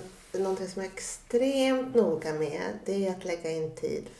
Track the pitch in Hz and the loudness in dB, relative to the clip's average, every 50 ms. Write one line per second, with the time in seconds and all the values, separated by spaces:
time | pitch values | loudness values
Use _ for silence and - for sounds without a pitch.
0 | - - - - - - - 185 190 190 185 190 190 185 - 196 190 190 - - | -2 -8 -14 -18 -12 -6 -4 -2 0 0 0 -2 -4 -6 -4 -6 -6 -6 -8 -8
1 | - - - - - - - 240 262 269 277 269 262 262 262 262 - - - 233 | -10 -10 -10 -12 -4 0 2 4 4 4 4 4 4 4 4 4 2 4 4 4
2 | 208 170 160 156 - 156 151 151 156 143 151 175 180 190 214 208 - - 196 196 | 6 6 2 0 -2 -2 -2 0 -2 -2 -2 -4 -4 -4 -6 -4 -4 -2 0 2
3 | 196 190 185 190 - 180 170 170 165 160 160 160 156 156 160 - 156 - 147 143 | 2 0 0 -2 -4 -4 -4 -2 -2 -2 -2 -2 -2 -4 -4 -4 -4 -2 -2 -4
4 | - - - | -6 -10 -14